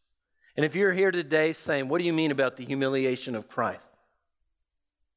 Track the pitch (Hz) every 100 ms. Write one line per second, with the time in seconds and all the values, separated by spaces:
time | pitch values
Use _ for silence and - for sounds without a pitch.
0 | _ _ _ _ _ - 147 165 196 185
1 | 190 175 147 156 156 156 - 143 131 165
2 | 170 160 160 139 131 123 123 139 135 135
3 | 131 127 - 113 104 - 113 - - _
4 | _ _ _ _ _ _ _ _ _ _
5 | _